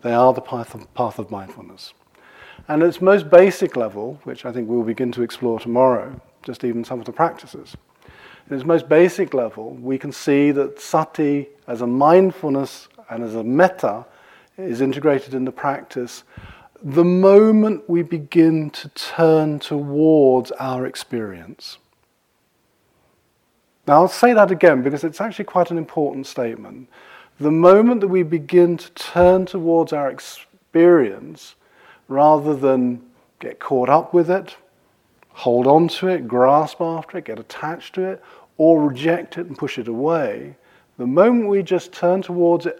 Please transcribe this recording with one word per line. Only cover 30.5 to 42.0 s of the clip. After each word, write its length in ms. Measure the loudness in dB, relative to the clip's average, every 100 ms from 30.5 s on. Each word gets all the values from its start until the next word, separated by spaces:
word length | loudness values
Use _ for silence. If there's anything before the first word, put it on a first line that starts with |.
| _ _ 4 6 6 2 -4 -16 -20 -20 _ _ _ _ _ _
rather 480 | 2 4 4 0 0
than 460 | 0 2 0 -4 -14 _ _ _
get 200 | -16 -14
caught 300 | -4 -2 2
up 240 | 2 2
with 160 | 0 2
it, 280 | -2 -4 -20 _ _ _ _ _ _ _
hold 360 | -6 -2 2 4
on 220 | 4 2
to 200 | -2 -4
it, 200 | -4 -4
grasp 540 | 2 4 4 0 -6
after 360 | -8 -8 -10 -14
it, 80 | -12
get 140 | -16
attached 560 | -16 -14 -12 -12 -12 -8
to 80 |
it, 200 | -8 -8 _ -20 _ 0
or 240 | 4 4
reject 560 | 2 -2 -4 -4 -6 -14
it 100 | -14
and 100 | -10
push 200 | -10 -8
it 100 | -8
away, 680 | -4 -2 -2 -4 -8 -14 -20 _ _ _ -10
the 100 | -2
moment 420 | 2 2 2 0
we 140 | -4
just 280 | -2 -6 -6
turn 300 | -4